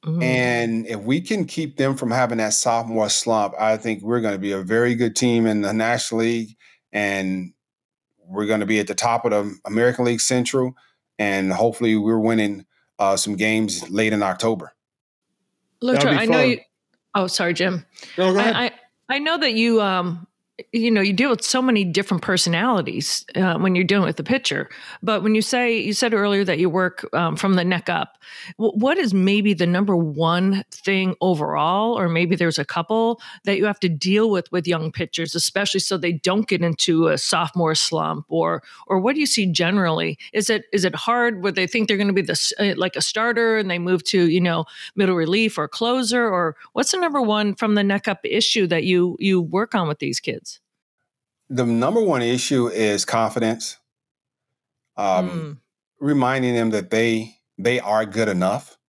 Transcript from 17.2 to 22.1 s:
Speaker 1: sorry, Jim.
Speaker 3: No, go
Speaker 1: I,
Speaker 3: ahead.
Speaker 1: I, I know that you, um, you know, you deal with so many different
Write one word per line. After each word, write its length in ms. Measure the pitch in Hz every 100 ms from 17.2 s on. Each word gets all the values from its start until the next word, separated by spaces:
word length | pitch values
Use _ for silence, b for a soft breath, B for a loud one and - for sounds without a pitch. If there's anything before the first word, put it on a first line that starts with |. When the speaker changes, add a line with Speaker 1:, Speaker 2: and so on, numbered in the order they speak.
| 185
Speaker 1:
sorry, 260 | - 175
Jim. 300 | 170 180 185 - B B -
Speaker 3:
No, 160 | 185
go 60 | 185
Speaker 1:
I, 40 |
Speaker 3:
ahead. 300 | 233 220 240 - _ _ _
Speaker 1:
I, 80 | 269
I 20 |
know 180 | 302 330
that 160 | 285
you, 280 | 220 233 226
um, 440 | 202 185 180 170 170 _ _ - -
you 180 | 233 226
know, 120 | 220
you 100 | 196
deal 160 | 190 269
with 140 | 233
so 180 | - 262
many 240 | 254 220
different 380 | 190 165 196